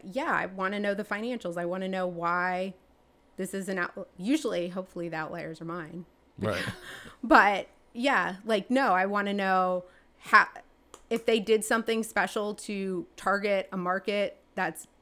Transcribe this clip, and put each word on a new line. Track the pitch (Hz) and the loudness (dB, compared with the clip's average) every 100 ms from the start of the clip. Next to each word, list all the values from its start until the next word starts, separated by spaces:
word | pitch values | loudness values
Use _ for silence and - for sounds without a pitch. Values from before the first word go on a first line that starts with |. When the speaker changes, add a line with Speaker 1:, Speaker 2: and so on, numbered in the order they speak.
Speaker 1:
yeah, | 196 190 311 | -8 -4 0
I | 190 170 | 0 -2
wanna | 190 190 202 | -2 -4 -2
know | 202 | -2
the | 196 208 | -2 -4
financials. | 208 226 240 180 170 | -6 -4 -6 -6 -4
I | |
wanna | 175 185 190 | -4 -4 -4
know | 190 180 | -2 -4
why | 175 170 180 180 180 190 185 _ _ _ _ _ - | -2 0 0 0 0 -4 -8 _ _ _ _ _ -8
this | 190 | -6
is | 196 190 | -6 -4
an | 190 | -4
out-, | 175 - 190 - | -4 -6 -16 -8
usually, | 185 294 240 180 175 | -2 0 0 -2 -4
hopefully | 180 185 185 170 | -6 -8 -8 -6
the | 160 | -6
outliers | 156 170 156 160 | -6 -8 -10 -10
are | 165 | -8
mine. | 175 160 175 175 _ _ - | -8 -10 -12 -14 _ _ -6
Speaker 2:
Right. | 107 104 190 - - | -2 -2 -4 -8 -12
Speaker 1:
<laughs> | - - - | -16 -16 -8
But | 226 285 202 196 - - _ | 6 8 8 4 -2 -12 _
yeah, | 233 262 233 175 185 | -4 2 2 2 -2
like, | 220 220 196 | 0 0 2
no, | 254 262 | 2 4
I | 180 190 | 4 4
wanna | 202 202 | 0 0
know | 202 190 185 185 185 180 - _ _ | 0 2 4 2 0 -4 -16 _ _
how, | - 214 - - - _ _ - - | 4 6 6 0 -20 _ _ -20 -6
if | 233 233 | -2 2
they | 226 | 2
did | 196 220 | 4 2
something | 208 226 220 226 | 4 0 2 -2
special | 220 - 190 220 208 | -2 0 0 0 -4
to | 208 - 202 190 185 165 - | -4 -6 -4 -4 -4 -8 -6
target | - 196 208 196 185 | 0 0 2 0 -2
a | 190 | -4
market | 180 185 190 208 202 - _ | -2 -2 -2 -2 -2 -4 _
that's, | - 180 165 - _ | -6 -4 -6 -14 _